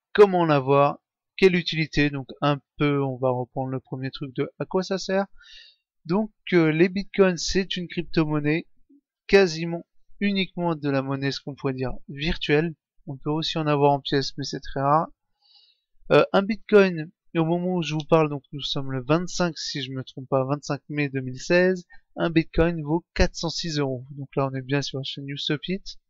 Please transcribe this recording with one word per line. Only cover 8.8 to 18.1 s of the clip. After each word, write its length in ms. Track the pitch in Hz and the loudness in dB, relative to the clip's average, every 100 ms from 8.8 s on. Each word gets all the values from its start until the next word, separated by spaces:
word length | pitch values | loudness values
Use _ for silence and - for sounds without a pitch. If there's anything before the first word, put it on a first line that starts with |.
| _ _ _ _ - | _ _ _ _ 2
quasiment 580 | 196 185 160 170 170 - _ - - | 4 4 0 -6 -6 -10 _ -20 -4
uniquement 560 | 202 196 185 - 175 160 | -2 0 -4 -2 -2 -2
de 140 | 143 | 0
la 100 | 135 | 0
monnaie, 300 | 135 139 139 | 0 -2 -4
ce 80 | 131 | -4
qu'on 140 | - 135 | -10 -6
pourrait 180 | 139 | -4
dire 200 | 127 127 - - | -2 -4 -6 -10
virtuelle. 680 | 139 156 - - 147 170 151 _ _ - | -6 -4 -4 0 0 0 -6 _ _ -14
On 100 | 135 | -8
peut 140 | 151 | -4
aussi 260 | 151 156 165 | -4 -4 -2
en 80 | 151 | 0
avoir 280 | 147 143 | 4 4
en 60 | 143 | 2
pièces, 380 | - 143 131 - | 0 -2 -2 -8
mais 60 | |
c'est 160 | 135 147 | -8 -8
très 220 | - 139 | -8 -2
rare. 260 | 139 156 - _ _ _ _ _ _ _ _ _ - | 2 2 0 _ _ _ _ _ _ _ _ _ 2
Euh, 120 | 147 - | 4 6
un 100 | 185 | 2
Bitcoin, 680 | 196 - - 208 190 165 156 _ _ | 0 -4 4 6 6 2 -8 _ _
et 40 | 170 | -2
au 60 | |
moment 320 | 160 175 180 180 | 0 0 0 -2
où 80 | |
je 100 | 151 | -2
vous 120 | 156 | -4
parle, 200 | 151 | 2